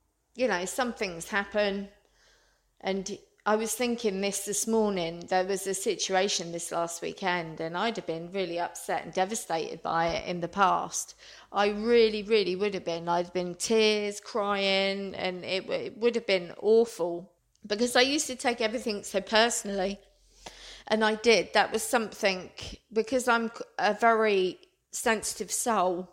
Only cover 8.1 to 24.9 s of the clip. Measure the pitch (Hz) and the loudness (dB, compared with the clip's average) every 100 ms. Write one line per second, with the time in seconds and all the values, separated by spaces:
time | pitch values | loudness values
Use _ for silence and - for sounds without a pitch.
8.1 | 165 170 196 175 170 175 - - 170 170 | -8 -6 -4 -4 -4 -4 -6 -6 -4 -4
9.1 | 175 185 220 - 165 - 165 165 165 165 | -2 -2 -2 -4 -4 -4 -6 -2 0 0
10.1 | 165 - 175 170 196 185 175 185 - - | 0 -4 -4 -4 2 2 2 -2 -6 -10
11.1 | - - - - 196 208 208 226 240 220 | -14 -20 -20 -4 0 0 0 4 6 6
12.1 | 214 202 220 180 180 208 190 175 165 170 | 4 2 2 2 0 -2 -2 -4 -4 0
13.1 | 175 175 185 180 175 - 226 214 214 208 | 0 0 -2 -4 -4 0 4 4 2 -2
14.1 | 202 - 233 202 202 196 190 196 196 196 | -6 -6 -4 0 0 2 2 2 -2 -6
15.1 | - 185 185 - 185 - 180 131 - 233 | -4 -4 -4 -4 -4 -2 -4 -4 0 0
16.1 | 226 226 190 175 - 208 226 233 - 175 | 2 2 0 0 -2 4 6 4 0 -4
17.1 | 170 185 _ _ _ 208 208 247 254 262 | -4 -10 _ _ _ -6 0 2 4 4
18.1 | 302 - 247 262 240 220 233 226 202 - | 2 -2 -2 -2 0 -2 -2 -4 -6 -4
19.1 | 196 190 214 233 - 208 196 190 196 - | -4 2 4 4 2 -4 -2 -2 -4 -12
20.1 | _ _ _ - - - - - 220 220 | _ _ _ -20 -20 -20 -16 -2 2 2
21.1 | 214 233 208 170 214 190 220 - 247 214 | 4 6 6 6 2 2 0 0 0 -2
22.1 | - 196 185 165 - - - _ 214 220 | -2 -2 -2 -6 -14 -14 -14 _ -4 0
23.1 | 262 247 233 226 - - - 190 208 233 | 0 2 2 0 -6 -10 -2 0 4 4
24.1 | 220 220 196 185 - - _ _ | 6 4 4 2 -2 -14 _ _